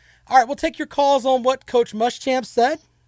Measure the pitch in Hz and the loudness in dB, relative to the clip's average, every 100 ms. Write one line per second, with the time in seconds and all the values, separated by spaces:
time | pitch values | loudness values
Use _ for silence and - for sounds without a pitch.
0 | _ _ - 254 233 285 320 - 302 - | _ _ 0 2 2 -2 -4 -6 -6 0
1 | 285 277 254 262 240 262 - 240 240 208 | 2 2 2 0 0 -4 -2 -2 -2 -2
2 | 240 - - 254 220 - 240 311 _ _ | -4 -4 -4 -4 -2 0 0 0 _ _